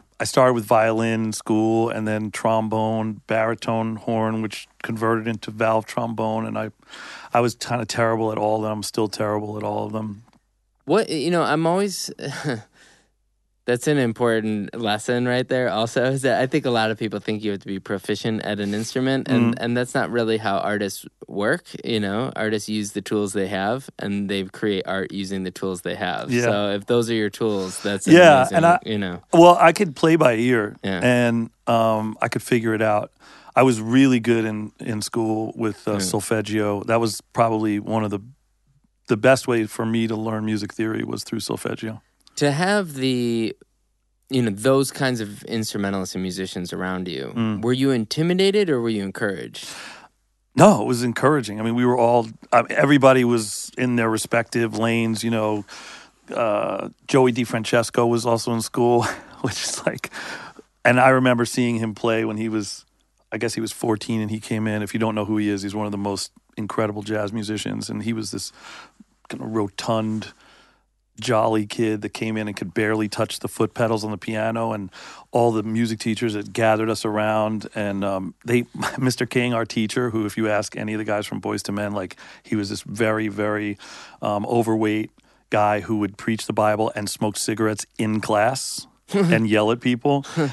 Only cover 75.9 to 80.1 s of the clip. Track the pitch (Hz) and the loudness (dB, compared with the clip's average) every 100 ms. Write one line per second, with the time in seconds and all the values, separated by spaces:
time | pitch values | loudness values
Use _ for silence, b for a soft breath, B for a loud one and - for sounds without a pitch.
75.9 | 110 117 107 120 104 101 98 110 107 110 | -2 -4 -2 -2 -2 -6 0 2 4 2
76.9 | 110 113 104 107 107 107 107 - 113 104 | -2 -2 0 0 2 0 -2 -6 -6 -4
77.9 | 98 98 95 95 - 117 120 117 - - | -2 -2 -2 -6 -8 0 0 0 -6 -6
78.9 | - 127 120 120 127 123 117 113 - 107 | -2 0 0 -2 0 0 0 -2 -2 -2
79.9 | - 123 | -2 -2